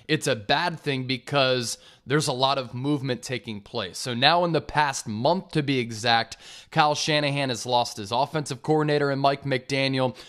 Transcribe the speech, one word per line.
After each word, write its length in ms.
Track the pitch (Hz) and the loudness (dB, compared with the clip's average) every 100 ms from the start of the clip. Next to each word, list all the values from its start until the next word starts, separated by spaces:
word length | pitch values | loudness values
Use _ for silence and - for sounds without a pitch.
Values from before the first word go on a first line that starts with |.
| - | -2
It's 180 | 151 151 | -2 0
a 80 | 113 | -2
bad 420 | 101 143 175 160 | 0 0 0 -4
thing 300 | 147 135 127 | -4 -4 -4
because 720 | 131 - 143 131 127 117 - - - - | -6 -2 2 2 2 -2 -8 -12 -20 -2
there's 220 | 147 147 | 0 0
a 60 | |
lot 240 | 127 135 139 | 2 2 2
of 160 | 120 | -4
movement 500 | 123 139 147 131 123 | -6 -2 0 0 -4
taking 380 | - 127 - 104 | -4 -8 -6 -10
place. 360 | - 120 95 - | -8 -6 -6 -6
So 160 | 127 | -6
now 300 | 120 139 175 | 2 4 4
in 80 | 175 | 4
the 100 | 156 | 0
past 460 | - 151 147 135 - | 0 0 0 -2 -6
month, 440 | 107 135 185 190 | 0 2 0 0
to 120 | 160 | -2
be 160 | 139 135 | 0 0
exact, 560 | 117 110 117 117 113 - - - - | -2 -2 2 2 0 -10 -18 -20 -2
Kyle 260 | 160 151 147 | 2 4 2
Shanahan 520 | - 151 147 143 135 | 2 2 2 0 -2
has 180 | 113 123 | -2 0
lost 300 | 123 - - | 0 0 -4
his 160 | 101 | -4
offensive 500 | 120 139 160 139 131 | -2 0 -2 -4 -6
coordinator 480 | - 156 151 147 143 | 0 2 2 2 2
in 100 | 139 | 2
Mike 260 | 139 143 139 | 2 0 -2
McDaniel, 720 | 131 - 139 135 135 131 - | -4 -2 -2 0 0 0 -2